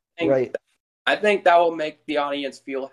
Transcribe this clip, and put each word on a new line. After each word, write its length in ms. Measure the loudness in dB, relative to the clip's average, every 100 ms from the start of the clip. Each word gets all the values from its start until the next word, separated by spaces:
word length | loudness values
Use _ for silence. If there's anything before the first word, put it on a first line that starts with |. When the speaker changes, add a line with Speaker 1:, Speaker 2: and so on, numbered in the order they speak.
| _ -6
Speaker 1:
think 140 | 0
Speaker 2:
Right. 240 | 0 -2 -8 _ _ _ _ -4
Speaker 1:
I 80 | 0
think 280 | 0 2 4
that 120 | 4
will 180 | 4 0
make 300 | -8 -8 -6
the 120 | -4
audience 420 | -2 -4 -8 -10
feel 280 | -10 -8 -6